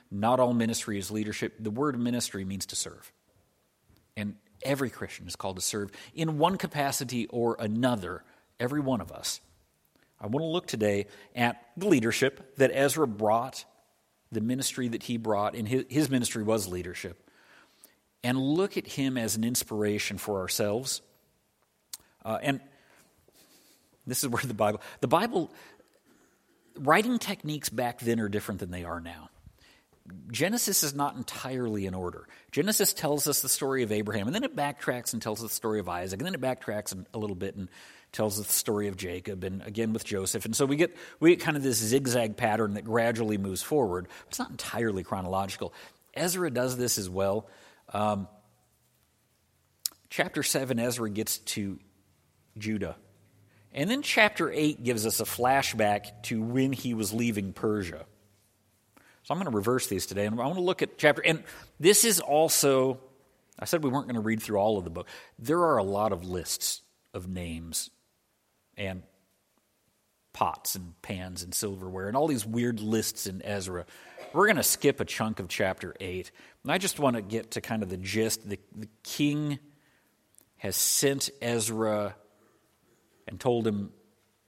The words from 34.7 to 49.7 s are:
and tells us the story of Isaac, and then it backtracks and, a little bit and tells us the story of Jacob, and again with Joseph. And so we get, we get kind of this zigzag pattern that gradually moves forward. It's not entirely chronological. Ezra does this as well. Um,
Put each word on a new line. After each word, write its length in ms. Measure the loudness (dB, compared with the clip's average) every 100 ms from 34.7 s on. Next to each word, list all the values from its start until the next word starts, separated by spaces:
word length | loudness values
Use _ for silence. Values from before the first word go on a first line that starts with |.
| -2 -4 -4 -4
and 80 | -4
tells 220 | -4 -4
us 60 | -4
the 60 | -4
story 240 | -2 -2
of 100 | -2
Isaac, 300 | -4 -4 -4
and 80 | -4
then 80 | -4
it 60 |
backtracks 500 | -4 -4 -4 -6 -6
and, 160 | -8 -10
a 60 | -8
little 180 | -6 -4
bit 200 | -6 -6
and 140 | -10 -12 -20 -20 -12
tells 260 | -2 0 0
us 60 | -2
the 60 |
story 380 | 0 2 0 0
of 80 | -4
Jacob, 480 | -6 -6 -6 -6 -6
and 160 | -6
again 320 | -6 -2 0
with 100 | -2
Joseph. 400 | -2 -2 -2 -2
And 100 | -2
so 120 | 0 2
we 100 | 4
get, 220 | 2 0 -18 4
we 80 | 6
get 100 | 6
kind 160 | 4 0
of 80 |
this 140 | 0 0
zigzag 580 | 2 2 4 2 2 0
pattern 380 | 2 2 2
that 100 | -2
gradually 540 | 0 2 2 2 0 0
moves 260 | -2 -4
forward. 460 | 0 2 2 0 -6 -12 -10
It's 100 | -8
not 120 | -8
entirely 540 | -8 -8 -2 0 -2
chronological. 720 | -2 -4 -2 -2 -2 -4 -10 -10 -20 -20 _
Ezra 380 | -4 -2 0 0
does 240 | 0 0 0
this 220 | 0 0
as 120 | -2
well. 380 | 0 0 0 -4 -12 -20 -20 -8
Um, 340 | -2 0 0 -4 -12 _ _ _ _ _ _ _ _ _ _ _ _ _